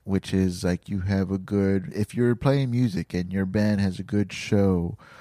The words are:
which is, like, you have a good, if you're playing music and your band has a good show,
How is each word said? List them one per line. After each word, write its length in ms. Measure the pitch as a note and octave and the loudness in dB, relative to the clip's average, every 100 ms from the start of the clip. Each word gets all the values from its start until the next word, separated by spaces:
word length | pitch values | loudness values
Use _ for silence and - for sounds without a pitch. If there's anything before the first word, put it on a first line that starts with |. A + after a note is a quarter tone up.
which 280 | - F#2+ - | -4 -2 0
is, 300 | F#2+ F#2+ F2+ | 2 2 0
like, 260 | F#2 F2 - | -2 -2 -4
you 120 | G2+ | -6
have 300 | F#2 G2 F#2 | -2 0 0
a 80 | G2 | -4
good, 540 | F#2 G2+ G2 G2 F#2 | -2 0 2 2 -2
if 200 | G2 G#2 | -4 -4
you're 220 | A#2 A#2+ A#2+ | 0 0 2
playing 340 | C#3+ C#3 C3+ | 2 2 0
music 420 | A#2+ B2 F2+ - | 0 0 0 -4
and 200 | F2+ F2+ | -4 -4
your 140 | F#2+ F#2+ | -2 -2
band 340 | G#2 G#2 G2+ | 0 2 2
has 180 | G2 F#2 | 0 -2
a 60 | |
good 280 | F#2 G#2 G2+ | -2 -2 -2
show, 640 | - - G#2 G2 F2+ E2+ - - - | -4 0 2 4 2 0 -6 -14 -20